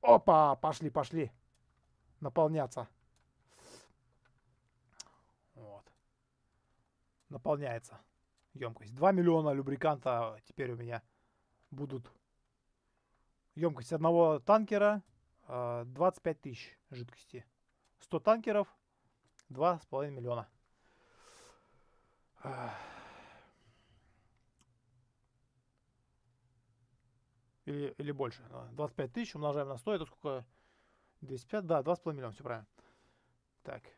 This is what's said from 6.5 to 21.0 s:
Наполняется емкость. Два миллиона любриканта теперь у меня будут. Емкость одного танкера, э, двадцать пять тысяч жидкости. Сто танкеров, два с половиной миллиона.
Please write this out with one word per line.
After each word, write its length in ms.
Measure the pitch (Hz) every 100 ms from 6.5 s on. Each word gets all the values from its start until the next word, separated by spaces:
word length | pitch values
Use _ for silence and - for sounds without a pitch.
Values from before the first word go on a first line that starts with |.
| _ _ _ _ _ _ _ _
Наполняется 720 | 139 - 147 139 117 - 117 _ _ _ _ _
емкость. 420 | 135 123 117 104 123
Два 160 | 175
миллиона 400 | 190 175 160 156
любриканта 920 | 139 135 135 156 147 131 120 117 110 _
теперь 260 | - 131
у 40 | 117
меня 280 | 117 117 _ _ _ _ _ _ _
будут. 420 | 131 139 131 123 _ _ _ _ _ _ _ _ _ _ _ _ _ _ -
Емкость 380 | 170 147 117
одного 460 | 160 160 170 165 151
танкера, 640 | - 220 208 208 208 208 - _ _ _ -
э, 360 | 123 120 120 120
двадцать 380 | 127 180 -
пять 180 | 170 151
тысяч 360 | 143 120 - - _
жидкости. 560 | 127 120 - - - - _ _ _ _ _
Сто 200 | - 165
танкеров, 480 | - 226 226 208 202 _ _ _ _ _ _ _ _
два 320 | 127 165 175
с 60 | -
половиной 320 | 135 147 135
миллиона. 320 | 120 120 110 _ _ _ _ _